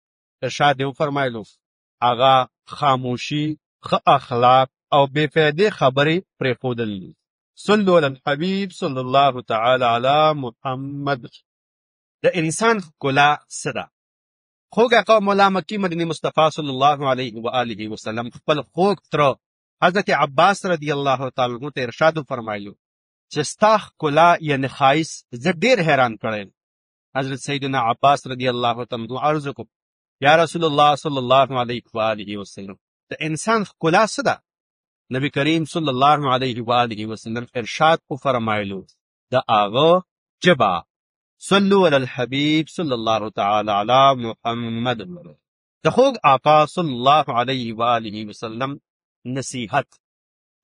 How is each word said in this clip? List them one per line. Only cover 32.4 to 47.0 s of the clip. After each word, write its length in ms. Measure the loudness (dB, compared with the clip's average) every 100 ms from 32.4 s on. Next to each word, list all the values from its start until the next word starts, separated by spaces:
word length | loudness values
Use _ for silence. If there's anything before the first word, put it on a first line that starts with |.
| -12 -16 -18 -18 _ _ _
د 20 | -10
انسان 440 | -8 -6 -2 -2
ښکلا 400 | -2 _ 2 4 2
څه 80 | 0 -4
ده؟ 80 | -4 _ _ _ _ _ _ _
نبی 180 | -6 -4
کریم 340 | -2 0 0
صلی 260 | -2 -4 -4
الله 400 | 2 4 4 2
علیه 280 | 0 -2 -6
و 100 | -2
آله 340 | 0 0 -4 -10
وسلم 400 | -10 -8 -8 -8
ارشاد 440 | -10 -10 0 2 2 -2
وفرمایلو، 720 | -6 -2 -2 -2 -4 -4 -8 -12 _ _ _ _
د 20 | -4 2
هغه 520 | 2 2 2 4 2 0 _ _ _
ژبه. 300 | 2 4 2 0 -8 _ _ _ _ _
صلوا 440 | 0 2 4 4 4
علی 100 | 2
الحبیب 720 | 0 -6 -6 -2 0 0 -2
صلی 240 | -6 -6
الله 380 | -4 -2 -2 -4
تعالی 400 | -4 0 0 0
علی 320 | -2 2 4 4 4 -4
محمد. 720 | -8 -8 -6 -6 -6 -4 -6 -8 -16 -20 -20 _ _ _ _
د 20 | -2
خوږ 240 | 2 2 2
آقا 420 | 2 2 4 4 4
صلی 260 | -2 -6
الله 340 | 0